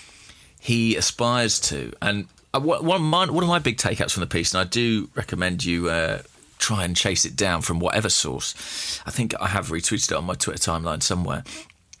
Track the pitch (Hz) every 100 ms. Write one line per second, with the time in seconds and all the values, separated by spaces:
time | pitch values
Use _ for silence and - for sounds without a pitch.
0 | - - - - - - - 117 113 -
1 | - - 120 123 113 - - 73 58 -
2 | - 101 90 - _ 135 151 156 165 185
3 | 156 170 185 156 175 175 143 - 90 92
4 | - 98 76 85 85 92 92 117 117 110
5 | - - - 90 90 87 87 85 87 82
6 | 80 50 - - - - - 104 87 90
7 | 101 92 - - 98 85 - 85 87 107
8 | 113 - - 64 - - - - - -
9 | - - 117 - 92 98 87 82 - 107
10 | - 78 87 87 - 76 - 82 82 76
11 | - 90 87 69 - - - _ _ -